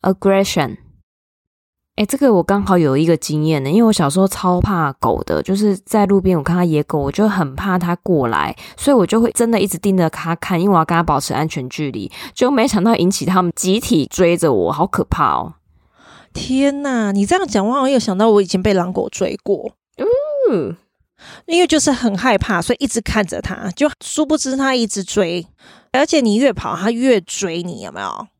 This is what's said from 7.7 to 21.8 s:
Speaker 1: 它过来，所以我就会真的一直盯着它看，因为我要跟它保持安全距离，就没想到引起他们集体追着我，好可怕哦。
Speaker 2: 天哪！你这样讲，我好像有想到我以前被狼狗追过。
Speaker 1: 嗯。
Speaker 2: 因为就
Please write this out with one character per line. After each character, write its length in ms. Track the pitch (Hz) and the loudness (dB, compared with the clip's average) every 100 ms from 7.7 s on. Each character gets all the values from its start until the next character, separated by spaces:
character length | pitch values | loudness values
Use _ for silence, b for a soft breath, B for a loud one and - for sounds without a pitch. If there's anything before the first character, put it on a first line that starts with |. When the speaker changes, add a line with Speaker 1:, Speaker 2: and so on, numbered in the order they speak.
| 180 | -2
Speaker 1:
它 160 | 170 175 | -2 -4
过 300 | - 165 123 | 0 0 2
来， 300 | 92 73 - B - | 0 -2 -8 B -4
所 160 | - | 2
以 40 | 269 | 4
我 100 | 175 | 4
就 140 | 220 | 2
会 100 | 226 | 0
真 180 | - 233 | 0 0
的 120 | 226 | 0
一 40 | |
直 140 | 190 170 | 0 -2
盯 180 | 202 190 | 0 2
着 140 | 160 | 0
它 240 | - 170 | -2 -6
看， 260 | 165 - 160 | -6 -2 0
因 80 | 196 | 4
为 60 | |
我 40 | 185 | 2
要 60 | |
跟 120 | 160 165 | 2 0
它 80 | |
保 160 | 165 139 | 0 -2
持 120 | - | -2
安 160 | - 156 | -4 -4
全 200 | - 127 | -6 -10
距 240 | - 147 | -8 -8
离， 180 | 113 95 B B | -6 -10 B B
就 160 | - 247 | -2 2
没 160 | 269 285 | 2 2
想 160 | 214 | 2
到 140 | 202 233 | 2 2
引 120 | 175 | 2
起 160 | 202 | 0
他 160 | - 185 | 0 0
们 120 | 175 | 0
集 240 | - 185 208 | -2 0 0
体 280 | - 175 131 | 2 0 0
追 300 | - 175 170 | 2 2 4
着 160 | 156 | 2
我， 200 | 110 85 | 2 0
好 120 | 147 | 0
可 200 | 165 - | -2 -2
怕 320 | - - 131 65 | -2 0 0 0
哦。 180 | - - _ _ b b b b b | -6 -14 _ _ b b b b b
Speaker 2:
天 480 | - - 262 277 285 | -12 -4 0 2 0
哪！ 300 | 285 247 208 | -2 -2 0
你 120 | 196 | 0
这 100 | 202 | 2
样 120 | 359 370 | 0 0
讲， 200 | 208 202 | -2 0
我 60 | |
好 60 | 269 | 0
像 120 | 262 | 2
有 80 | 269 | 2
想 200 | 220 185 | 0 0
到 100 | 226 | 4
我 140 | 208 | 4
以 20 | |
前 180 | 185 185 | 4 0
被 120 | 202 | 0
狼 180 | 196 175 | 0 0
狗 160 | 180 - | -4 -6
追 260 | - 185 - | -4 -4 -4
过。 300 | - - - _ _ - 392 494 605 571 494 | -4 -4 -4 _ _ -6 0 0 0 0 0
Speaker 1:
嗯。 260 | 208 123 170 _ _ _ _ B B - | 0 -2 -8 _ _ _ _ B B -2
Speaker 2:
因 120 | 339 | 2
为 80 | 359 | 2
就 140 | 311 | 2